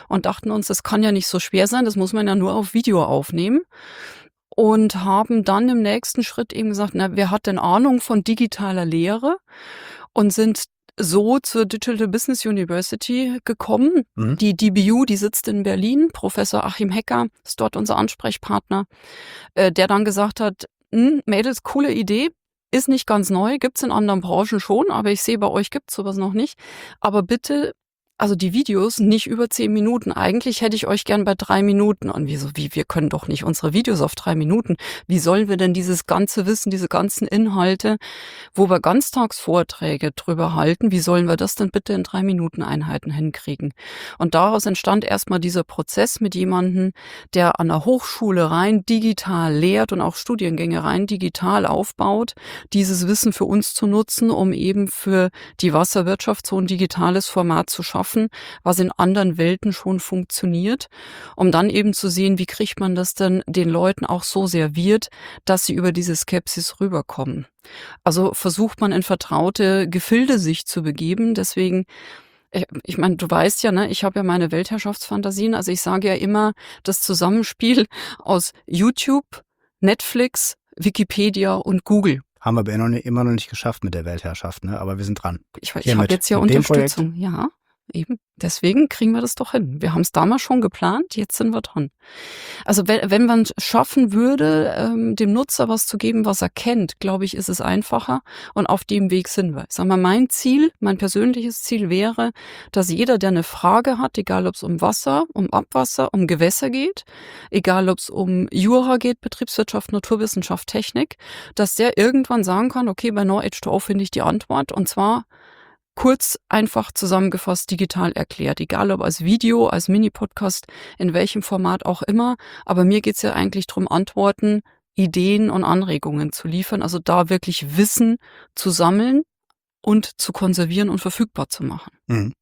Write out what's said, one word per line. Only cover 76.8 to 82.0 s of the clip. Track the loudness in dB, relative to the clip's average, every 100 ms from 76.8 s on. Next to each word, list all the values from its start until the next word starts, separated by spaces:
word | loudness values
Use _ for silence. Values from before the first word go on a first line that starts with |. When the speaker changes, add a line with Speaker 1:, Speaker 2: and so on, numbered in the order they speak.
Speaker 1:
das | -4 -2
Zusammenspiel | -2 0 2 2 -2 -2 2 4 2 -2 -14 -10
aus | 0 0 0 -8 -4
YouTube, | 2 2 2 0 0 -2 -12 _ _ _ _
Netflix, | 2 2 0 0 0 0 -4 -6 _ -4
Wikipedia | -2 0 0 2 0 2 0
und | 0 0 -2
Google. | 2 4